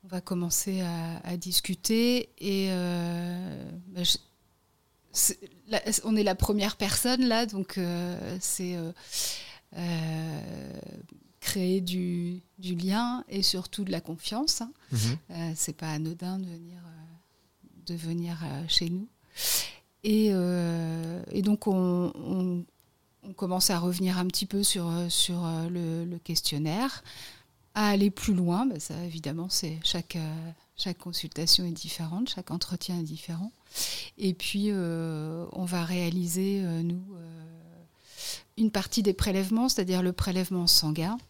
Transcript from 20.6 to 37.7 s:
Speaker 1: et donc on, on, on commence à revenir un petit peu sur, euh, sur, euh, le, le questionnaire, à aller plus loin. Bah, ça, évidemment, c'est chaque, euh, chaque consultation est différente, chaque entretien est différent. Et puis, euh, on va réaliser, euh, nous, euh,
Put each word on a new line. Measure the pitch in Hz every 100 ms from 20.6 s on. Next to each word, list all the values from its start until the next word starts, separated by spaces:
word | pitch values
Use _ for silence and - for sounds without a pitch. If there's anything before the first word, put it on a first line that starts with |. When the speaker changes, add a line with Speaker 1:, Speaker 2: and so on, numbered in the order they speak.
| 170 165 165 165 165 175 -
Speaker 1:
et | -
donc | 196 208 -
on, | 190 180 180 180 -
on, | - 190 185 175 175 _ _ _ _ _
on | 208
commence | 185 190 185 180
à | 180
revenir | 175 180 185 180
un | 180
petit | - 196
peu | 196
sur, | 202 190 170
euh, | 170 175
sur, | - - 175 170
euh, | 165 165
le, | 180 170 165 170
le | 170
questionnaire, | - 165 - 147 156 175 262 - - - - - _ _ _
à | - 214
aller | 202 202
plus | 190 -
loin. | 185 175 175 262
Bah, | 170
ça, | - 160 175
évidemment, | 165 151 160 180
c'est | - 156 160
chaque, | 156 175 165 170
euh, | 156 156 165 165 _ -
chaque | - 175
consultation | - 170 160 - 165 - 175
est |
différente, | 160 160 - 165 175 254
chaque | - 185
entretien | 180 - 180 - 175
est |
différent. | 160 160 - 165 208 - _ - - - - -
Et | 196
puis, | 180 - 202 208
euh, | 196 170 165 165 156 156 165 170
on | -
va | 180 175 170
réaliser, | 180 170 175 175 175 196 196 185
euh, | 165
nous, | 170 175 190 185
euh, | 165 165 160 165 165